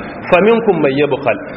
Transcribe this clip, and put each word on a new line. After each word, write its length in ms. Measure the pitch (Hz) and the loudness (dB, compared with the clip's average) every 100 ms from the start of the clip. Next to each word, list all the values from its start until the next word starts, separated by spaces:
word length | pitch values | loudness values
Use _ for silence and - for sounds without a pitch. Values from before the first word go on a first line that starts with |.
| - - | -12 -14
Faminkum 520 | - 175 208 226 214 170 | 0 2 4 2 2 0
man 160 | 147 | 0
yabkhal." 440 | 135 143 131 - - - | 0 0 0 -2 -2 -6